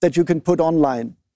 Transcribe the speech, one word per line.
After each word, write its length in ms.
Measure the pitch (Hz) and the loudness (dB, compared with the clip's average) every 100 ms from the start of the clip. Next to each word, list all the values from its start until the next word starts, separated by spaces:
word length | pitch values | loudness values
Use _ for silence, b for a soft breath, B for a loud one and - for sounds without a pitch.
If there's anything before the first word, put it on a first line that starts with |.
that 140 | 175 160 | 0 0
you 80 | |
can 160 | 170 160 | 0 -2
put 200 | - 175 | -2 0
online. 560 | 160 165 143 123 113 - _ | 0 2 0 -2 -8 -14 _